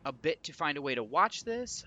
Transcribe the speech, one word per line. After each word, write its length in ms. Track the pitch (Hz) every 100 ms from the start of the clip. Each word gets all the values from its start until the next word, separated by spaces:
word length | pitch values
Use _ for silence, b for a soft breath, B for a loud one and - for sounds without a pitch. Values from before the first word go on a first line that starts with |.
a 80 | 139
bit 300 | 127 156 165
to 100 | -
find 240 | 143 156 143
a 60 |
way 120 | 139
to 80 | 123
watch 420 | 110 151 202 -
this, 400 | 233 233 247 -